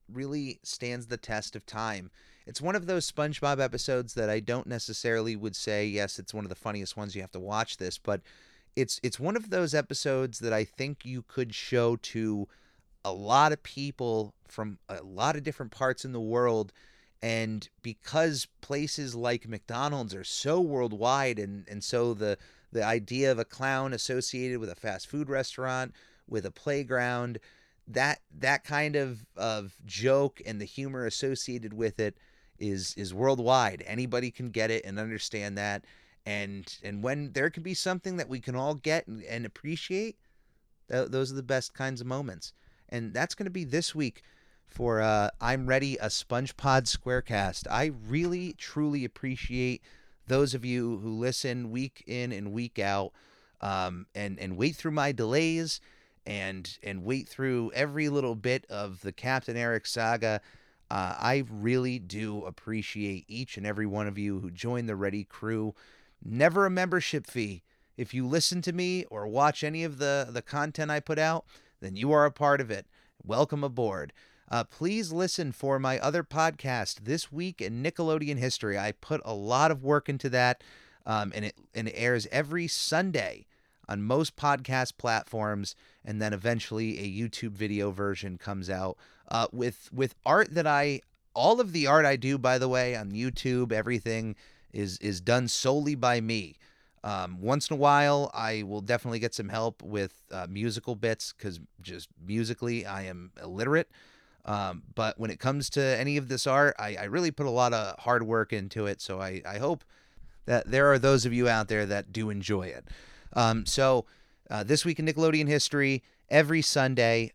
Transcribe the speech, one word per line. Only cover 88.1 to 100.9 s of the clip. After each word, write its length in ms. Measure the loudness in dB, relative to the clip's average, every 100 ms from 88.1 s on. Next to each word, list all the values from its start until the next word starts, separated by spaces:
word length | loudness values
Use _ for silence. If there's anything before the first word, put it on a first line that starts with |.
| -2 -6 -8
comes 320 | -8 -6 -4
out, 260 | -4 -4 -6 -14 _ -4
uh, 180 | 0 0
with, 380 | 0 -2 -4 -6
with 220 | -2 -2 0
art 300 | 4 6 6
that 120 | 2 2
I, 340 | 4 2 -2 -8 _ _
all 260 | 4 6 6
of 120 | 4
the 140 | 2 6
art 200 | 8 8
I 100 | 4
do, 220 | 2 2
by 200 | 4 4
the 100 | 4
way, 260 | 2 2
on 180 | 0 -4
YouTube, 600 | -4 -2 -2 0 2 2
everything 640 | 0 0 0 0 -2 -2 -8 -14 -20 -10
is, 240 | -4 -4 -2
is 220 | -4 0
done 280 | 4 4 4
solely 460 | 0 2 2 2
by 260 | 2 4 4
me. 360 | 2 -2 -4 -12 -20 _ _ _
Um, 380 | -6 -4 -4 -4
once 300 | 0 0 0
in 40 |
a 40 | 4
while, 520 | 6 6 6 4 2
I 300 | -2 -4 -2
will 180 | -4 -4
definitely 380 | 0 0 0 -2
get 160 | -2
some 160 | -4 -4
help 320 | -2 -2 -4
with, 400 | -6 -4 -4 -6 -12
uh, 160 | -10 -6
musical 460 | -4 -2 -2 -6